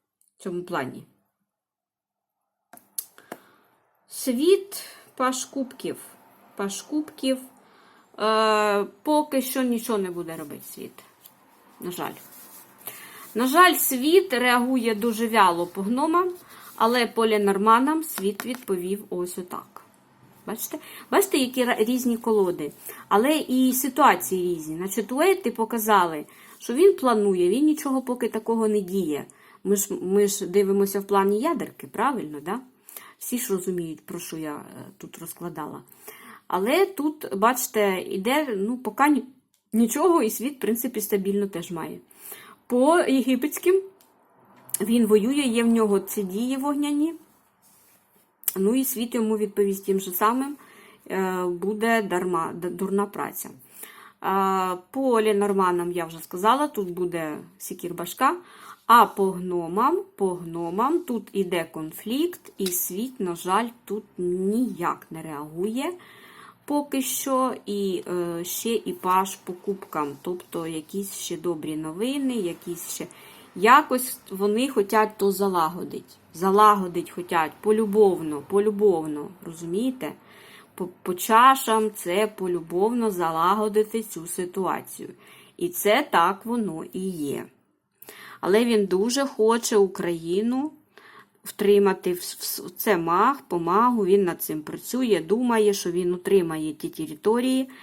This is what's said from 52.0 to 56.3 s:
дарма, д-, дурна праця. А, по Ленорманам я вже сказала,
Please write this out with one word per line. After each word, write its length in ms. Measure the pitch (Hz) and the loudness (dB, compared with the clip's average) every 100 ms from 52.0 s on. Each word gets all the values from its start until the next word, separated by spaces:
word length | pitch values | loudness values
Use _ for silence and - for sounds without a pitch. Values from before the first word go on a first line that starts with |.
дарма, 500 | 196 180 185 170 165 | 0 -2 -2 -2 -4
д-, 160 | 170 175 | -6 -8
дурна 360 | 175 190 196 202 | -6 -2 -2 -2
праця. 440 | - 147 - - - - - - - - _ | -4 -10 -10 -14 -16 -20 -20 -20 -20 -20 _
А, 560 | - 190 190 190 185 180 - | -2 0 2 0 0 -4 -8
по 200 | 262 269 | -2 2
Ленорманам 840 | 233 214 202 202 196 185 175 175 | 4 4 2 2 2 2 2 -2
я 120 | 175 | -4
вже 140 | 165 165 | -6 -10
сказала, 500 | - | -12